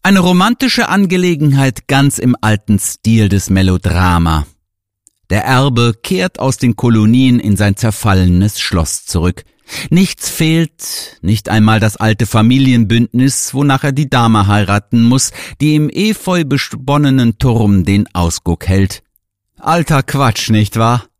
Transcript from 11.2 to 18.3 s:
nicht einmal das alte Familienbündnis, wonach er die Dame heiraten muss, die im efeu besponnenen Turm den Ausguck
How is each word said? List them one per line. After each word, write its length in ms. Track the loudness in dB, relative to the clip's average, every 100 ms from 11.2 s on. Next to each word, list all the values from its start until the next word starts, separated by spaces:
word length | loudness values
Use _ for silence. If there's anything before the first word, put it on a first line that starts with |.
nicht 260 | -2 -2 0
einmal 320 | 2 2 2
das 160 | 0 0
alte 300 | -2 -2 -2
Familienbündnis, 1300 | 2 2 4 2 2 2 0 0 0 0 -2 -6
wonach 300 | -2 0 0
er 80 | -2
die 180 | -4 -2
Dame 360 | 0 2 2 2
heiraten 560 | 0 0 -2 _ 2
muss, 300 | 2 2 -2 -8 -18 -2
die 140 | 0
im 140 | 2 0
efeu 540 | -2 -2 -2 -2 -4
besponnenen 920 | -2 -4 -4 -10 -2 0 2 2 0 0
Turm 460 | 0 2 2 2
den 220 | 2 0 0
Ausguck 520 | -2 -4